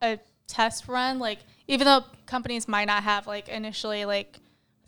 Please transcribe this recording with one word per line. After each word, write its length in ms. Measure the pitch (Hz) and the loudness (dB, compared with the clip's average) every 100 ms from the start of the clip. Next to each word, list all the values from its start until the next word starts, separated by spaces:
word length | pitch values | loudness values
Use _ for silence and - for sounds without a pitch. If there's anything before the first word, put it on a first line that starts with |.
a 180 | 233 214 _ _ - | -2 -2 _ _ -8
test 400 | - 226 226 - | 0 0 0 -6
run. 320 | 254 254 262 | -2 -2 -2
Like, 200 | 226 208 - _ - | -4 -6 -12 _ -2
even 180 | 269 277 | 4 6
though 200 | 269 254 - - | 6 4 -18 -8
companies 420 | 254 240 240 226 | -6 -4 -6 -2
might 180 | 208 208 | 0 2
not 180 | 208 | 0
have, 220 | 208 202 208 | 2 0 -2
like, 220 | 208 202 | -10 -8
initially, 560 | 220 214 - 220 208 202 | -10 -8 -8 -6 -4 -2
like, 340 | 202 202 - _ _ _ _ | -2 -4 -18 _ _ _ _